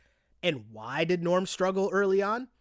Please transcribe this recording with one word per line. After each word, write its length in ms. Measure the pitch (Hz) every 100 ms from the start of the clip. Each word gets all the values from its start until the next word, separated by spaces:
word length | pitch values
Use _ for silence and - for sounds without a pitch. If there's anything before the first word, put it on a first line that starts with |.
| _ _ _ _
And 240 | 175 139 107
why 320 | 110 113 143
did 180 | 170 180
Norm 240 | 170 180 185
struggle 440 | - 185 190 196
early 320 | 190 202 196
on? 240 | 196 226 254 _